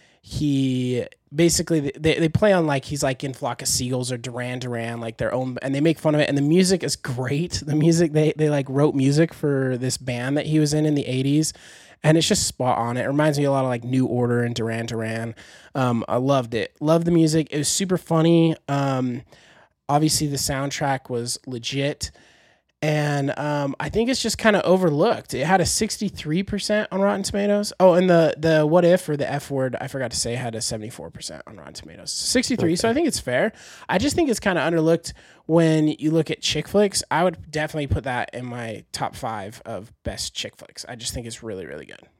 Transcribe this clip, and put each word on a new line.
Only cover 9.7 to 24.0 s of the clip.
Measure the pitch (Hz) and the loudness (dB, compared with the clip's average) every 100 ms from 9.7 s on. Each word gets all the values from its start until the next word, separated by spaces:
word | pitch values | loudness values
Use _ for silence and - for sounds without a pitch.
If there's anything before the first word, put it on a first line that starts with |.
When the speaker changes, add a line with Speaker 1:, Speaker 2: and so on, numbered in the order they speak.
| 127 | -2
Speaker 1:
this | 127 - | -4 -6
band | 127 120 127 143 | -6 -6 -2 -2
that | 156 | 0
he | 156 | 2
was | 147 | 2
in | 151 151 | 2 2
in | 147 | 0
the | - | 0
eighties, | 131 135 147 156 - - - - - | -2 2 2 0 -4 -20 -20 -20 -2
and | 151 165 | 4 4
it's | 156 | 4
just | 202 - | 2 0
spot | - 127 - | -2 0 0
on. | 117 123 | 0 -2
It | 110 | 0
reminds | 143 156 143 | 2 2 4
me | 139 | 2
a | |
lot | 135 131 | 2 0
of, | |
like, | 123 117 | -2 0
New | 127 127 | 0 2
Order | 123 120 120 | 2 2 2
and | 120 117 | 0 -2
Duran | 113 113 113 | -4 -4 -4
Duran. | 113 110 113 117 - - - - 143 | -4 -4 -6 -8 -12 -20 -20 -8 -2
Um, | 127 117 - | 0 0 0
I | 120 | -2
loved | 131 139 120 | 2 0 0
it. | 113 - - | -4 -6 -4
Loved | 147 165 170 | 2 2 4
the | |
music. | 175 160 160 147 | 4 4 2 -2
It | 151 | -2
was | 143 | -2
super | - 190 180 | -2 -2 -2
funny. | - 165 160 170 165 156 - | 0 2 6 6 4 2 -2
Um, | 139 139 131 127 120 - - _ _ _ _ - | -2 0 0 -2 -6 -12 -20 _ _ _ _ -2
obviously | 147 156 - 151 | 2 2 0 -2
the | 139 | -4
soundtrack | - 135 139 - 143 131 - | -4 -4 -4 -4 -2 -2 -4
was | 120 123 - - | -6 -4 -8 -8
legit. | 123 117 139 139 - - - _ _ _ _ _ - | -10 -6 -2 -2 -4 -10 -14 _ _ _ _ _ -6
And, | 156 151 147 143 139 - | -2 0 0 0 -2 -2
um, | 147 147 139 - | -2 -2 -4 -6
I | 151 | -4
think | 190 | -2